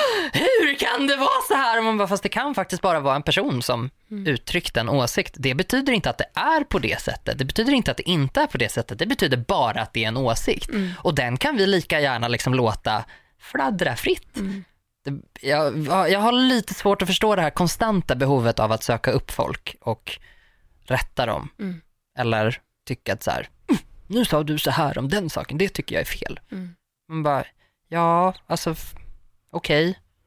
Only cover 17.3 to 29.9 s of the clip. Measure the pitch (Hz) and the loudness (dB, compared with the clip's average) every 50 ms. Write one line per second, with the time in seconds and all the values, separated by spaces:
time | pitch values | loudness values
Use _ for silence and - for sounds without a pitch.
17.3 | 208 185 165 151 - - 180 170 - - 233 220 214 185 165 - 135 123 139 135 | 4 4 2 0 2 2 0 0 2 0 0 2 2 0 2 0 0 0 2 2
18.3 | 143 131 117 117 113 - 110 110 110 107 - - 120 113 - - 113 123 - - | 4 4 4 2 2 2 2 2 0 0 0 0 -2 0 2 0 0 0 -2 -4
19.3 | - - - - - - - - - _ - 120 110 - - - - - - - | -4 -4 -4 -4 -4 -8 -10 -12 -14 _ -4 -4 -4 -4 -6 -14 -14 -14 -14 -20
20.3 | - _ _ _ _ _ _ _ _ _ _ - 127 - - - - - 123 113 | -20 _ _ _ _ _ _ _ _ _ _ -2 -2 -2 -2 -4 -2 -2 -2 0
21.3 | 107 - - 147 - - 214 190 180 160 - _ _ _ _ _ - 123 123 117 | -2 -4 -6 -8 -12 -10 -8 -8 -8 -10 -14 _ _ _ _ _ -6 -4 0 0
22.3 | 113 110 107 110 - - _ _ _ _ - - - - - - 95 - - - | 2 2 2 0 0 -4 _ _ _ _ -10 -10 -10 -8 -4 -4 -4 -2 -2 -4
23.3 | - 62 - - _ _ _ - 262 175 - - - - - - 190 240 240 - | -2 -4 -6 -10 _ _ _ 0 0 0 0 -6 -20 -20 -10 -4 0 0 2 2
24.3 | - 151 156 147 151 147 - 143 123 170 156 139 - - 131 135 165 208 190 156 | 2 2 2 0 -2 0 0 0 2 2 2 0 0 -2 -2 0 0 0 -2 -2
25.3 | - - - - 131 151 196 196 - - - - - 82 - - - - - - | -4 -6 -6 -6 -2 -2 -2 -2 -2 -4 -6 -4 -2 -4 -2 -2 -4 -6 -6 -8
26.3 | - - - - - 190 185 175 175 _ _ _ _ _ _ - 160 160 151 151 | -10 -12 -14 -14 -12 -12 -12 -12 -16 _ _ _ _ _ _ -8 -4 -2 0 0
27.3 | 143 131 123 - _ _ _ _ _ _ _ - 165 170 170 170 170 170 180 185 | 0 0 -2 -4 _ _ _ _ _ _ _ -6 -2 0 2 4 4 4 2 2
28.3 | 185 - _ - 165 170 - 170 160 - - - - - - - - - - - | 0 -4 _ -6 -4 -4 -2 -4 -6 -6 -8 -14 -14 -16 -16 -16 -18 -18 -20 -20
29.3 | _ _ _ _ - 170 - - 151 147 160 175 | _ _ _ _ -10 -6 -2 2 2 4 4 2